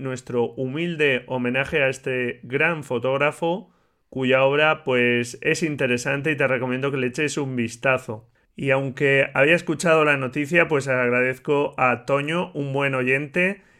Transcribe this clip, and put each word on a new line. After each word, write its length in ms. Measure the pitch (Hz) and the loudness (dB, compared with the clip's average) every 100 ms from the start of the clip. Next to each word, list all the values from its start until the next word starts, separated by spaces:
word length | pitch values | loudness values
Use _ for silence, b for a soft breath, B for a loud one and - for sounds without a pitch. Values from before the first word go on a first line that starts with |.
nuestro 460 | 131 127 - 120 117 | -8 -8 -4 -2 -2
humilde 760 | 131 131 147 175 156 147 123 - | -2 -6 -4 -4 0 2 0 -2
homenaje 520 | 131 123 131 135 160 | -4 -2 -2 -2 0
a 80 | 135 | 0
este 520 | 135 139 127 123 - | -2 -4 -4 -4 -6
gran 400 | 123 143 160 160 | -6 -2 0 -2
fotógrafo, 920 | 135 120 131 135 147 151 165 190 - _ _ _ _ | -4 -4 0 0 0 -2 -2 -4 -8 _ _ _ _
cuya 340 | - 127 131 | -4 2 4
obra, 400 | 135 143 156 156 | 4 4 2 2
pues, 560 | 135 127 120 120 120 - | 0 2 4 2 -2 -4
es 200 | 151 160 | -2 0
interesante 680 | 160 143 131 123 143 139 156 | -2 -2 0 0 -2 -2 -2
y 40 | 143 | 0
te 120 | 135 | 0
recomiendo 420 | 127 127 127 139 | 0 -2 -2 -2
que 60 | 135 | -2
le 100 | 127 | -4
eches 300 | 123 147 151 | -2 -2 -2
un 180 | 135 | -4
vistazo. 760 | 127 113 - 135 127 - 107 - _ _ - | -2 -4 -2 0 0 -2 -12 -14 _ _ -6
Y 140 | 135 | 0
aunque 580 | 135 135 - 139 139 135 | 0 0 0 2 4 2
había 200 | 131 143 | 2 4
escuchado 500 | 170 175 151 170 160 | 4 0 -2 2 4
la 120 | 151 139 | 4 2
noticia, 500 | 127 147 143 170 165 | -2 -4 0 2 4
pues 220 | 143 135 | 2 0
agradezco 880 | 127 123 123 127 127 - 143 143 - | 0 2 2 0 -2 -2 0 0 0
a 280 | 127 120 | 0 0
Toño, 460 | 131 139 147 175 180 | 0 -2 0 -4 -4
un 180 | 151 139 | -6 -4
buen 240 | 139 139 131 | -2 -2 0
oyente, 640 | 127 135 147 180 185 196 b | 0 0 -2 -2 -2 -2 b